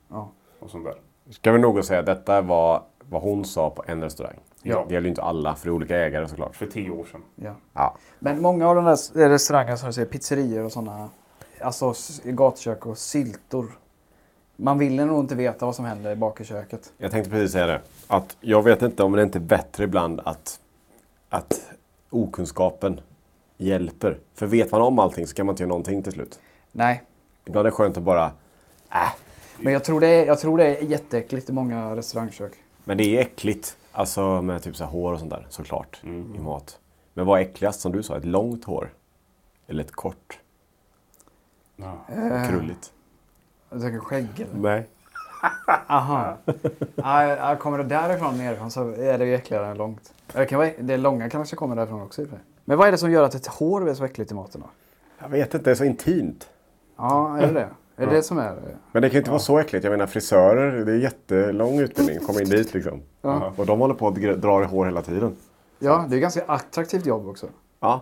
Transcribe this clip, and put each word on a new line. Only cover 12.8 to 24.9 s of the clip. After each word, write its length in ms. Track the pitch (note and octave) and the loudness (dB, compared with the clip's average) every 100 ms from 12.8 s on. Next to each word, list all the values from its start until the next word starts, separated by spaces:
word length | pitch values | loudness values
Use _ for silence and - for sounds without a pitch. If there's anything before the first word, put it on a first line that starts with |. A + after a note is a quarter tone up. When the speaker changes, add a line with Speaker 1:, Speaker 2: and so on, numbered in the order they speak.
| A#2 | -8
Speaker 1:
och 120 | A2 | -10
syltor. 680 | - D3 B2+ G#2 - C3 A#2+ - _ _ _ _ _ _ _ - | -4 -2 -2 -6 -8 -6 -6 -12 _ _ _ _ _ _ _ -6
Man 220 | B2 C#3+ | 0 2
vill 160 | C#3+ C3 | 2 2
nog 240 | D3 D#3 | 0 0
inte 160 | C3+ B2+ | 0 0
veta 300 | B2 A2 A#2+ | -2 -2 -4
vad 100 | A#2 | -4
som 100 | A#2+ | -6
händer 300 | G#2 G#2 G#2 | -8 -6 -2
bak 260 | A2 - | -4 -4
i 20 | |
köket. 500 | G#2+ G#2 G2+ A2+ - - | -10 -12 -10 -14 -16 -10
Speaker 3:
Jag 140 | G2 | -4
tänkte 180 | A2 F#2+ | -2 0
precis 200 | G#2+ G2 | 0 2
säga 160 | F#2 F2 | 2 2
det. 140 | D2 - - - | 0 -6 -18 0
Att 300 | G2 F#2 - | 0 0 -6
jag 220 | A#2 G#2+ | 4 6
vet 180 | G#2+ G#2 | 8 6
inte 220 | A#2+ A2+ | 4 2
om 80 | G2 | 4
det 120 | G2+ | 4
inte 140 | G#2 F#2+ | 4 2
är 40 | |
bättre 420 | E2 G2+ - - | 2 2 2 -6
ibland 380 | G2+ F#2 E2+ D#2+ - | -2 0 0 -2 -6
att, 340 | D#2 - - _ _ _ _ _ _ _ | -8 -10 -16 _ _ _ _ _ _ _
att 420 | - - - - - _ _ _ | -8 -4 -6 -8 -20 _ _ _
okunskapen 880 | A#2 G2 - E2+ - F#2 F2+ G2 D#2+ - _ _ _ _ - | -2 -2 -4 -6 0 0 2 -4 -4 -10 _ _ _ _ -6
hjälper. 600 | F#2 F#2+ F2 - G#2+ C#2+ - | -2 0 -2 -2 -2 -4 -8
För 120 | - G#2 | -8 0
vet 240 | A2+ G#2+ | 2 4
man 100 | G#2+ | 4
om 180 | A#2+ | 4